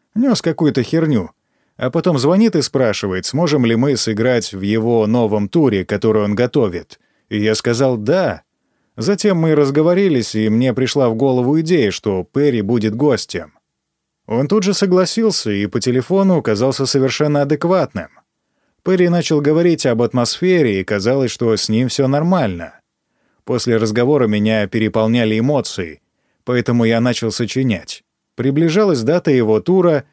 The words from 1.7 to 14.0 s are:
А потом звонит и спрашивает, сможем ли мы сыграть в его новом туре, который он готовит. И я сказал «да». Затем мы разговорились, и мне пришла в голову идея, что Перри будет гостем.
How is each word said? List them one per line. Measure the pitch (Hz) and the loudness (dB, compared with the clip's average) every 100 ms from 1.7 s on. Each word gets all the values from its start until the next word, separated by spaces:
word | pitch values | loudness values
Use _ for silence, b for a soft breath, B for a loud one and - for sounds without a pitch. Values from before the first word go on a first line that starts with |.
| - | -6
А | 127 | -4
потом | 165 175 147 | -2 0 0
звонит | 135 185 226 160 | 2 4 2 2
и | |
спрашивает, | 135 135 123 101 101 92 90 | -2 0 0 0 -4 -6 -4
сможем | 135 170 147 120 | -2 0 2 2
ли | 113 | 2
мы | 139 127 | 2 0
сыграть | - 107 117 123 - | -2 -2 0 0 -2
в | 98 | -6
его | 101 110 113 117 107 | -2 -2 0 2 2
новом | 120 113 104 101 | 2 0 0 -2
туре, | 175 143 104 | 2 2 0
который | 90 104 113 107 | -2 -2 0 2
он | 104 | 0
готовит. | 104 120 151 110 85 82 - _ _ - | 0 0 0 0 -2 -12 -20 _ _ -8
И | 107 | -4
я | 104 | -2
сказал | 110 123 120 135 120 | -2 -2 0 0 0
«да». | 104 175 165 85 _ _ _ _ _ - | -2 0 0 -6 _ _ _ _ _ -8
Затем | 117 202 214 180 | -4 -2 0 0
мы | 160 156 | 2 2
разговорились, | 143 143 160 180 202 135 107 110 | 2 2 2 2 2 0 -2 -2
и | 110 | 0
мне | 110 127 | 2 0
пришла | 120 127 147 127 | 0 -2 0 0
в | 113 | 2
голову | 135 127 123 151 | 0 2 0 0
идея, | 160 175 107 | 2 2 2
что | 90 - 95 | -2 -4 -4
Перри | 87 139 143 120 | -4 -2 0 0
будет | 101 120 107 | 0 0 0
гостем. | 107 147 113 - 90 80 _ _ _ _ _ | 0 0 0 -4 -10 -12 _ _ _ _ _